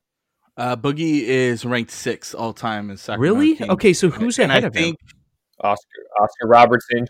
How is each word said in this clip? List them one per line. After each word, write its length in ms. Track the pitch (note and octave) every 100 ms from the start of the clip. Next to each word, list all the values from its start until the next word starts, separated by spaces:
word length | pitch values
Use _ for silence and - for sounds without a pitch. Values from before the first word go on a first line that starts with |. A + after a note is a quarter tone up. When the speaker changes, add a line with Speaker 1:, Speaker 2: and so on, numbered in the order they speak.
| _ _ _ _ _ -
Speaker 1:
Uh, 200 | B2 B2
Boogie 440 | C#3 D3 E3 D3
is 420 | A2+ C3 B2+ A#2 B2
ranked 240 | B2 A#2
six 420 | - B2+ A2 - -
all 180 | A2+
time 380 | - A#2 G#2 G#2
in 40 | G2
Sacramento 380 | - G#2+ D3 A#3
Speaker 2:
Really? 200 | D#4 D#4
Speaker 1:
Kings. 140 | G#3
Speaker 2:
Okay, 200 | F#3 G#3
so 180 | F3 F3+
who's 280 | - A#3 A#3
Speaker 1:
And 120 | G#3
I 40 | C3
Speaker 2:
ahead 60 | A3+
of 100 | D#3+
him? 80 |
Speaker 1:
think 160 | E3 D#3+ _ _ _ _ _ -
Speaker 3:
Oscar, 280 | G2+ G2+ - - - G#2+
Oscar 260 | G#2+ - A#2
Robertson, 600 | A#2 A#2+ A#2+ - A#2+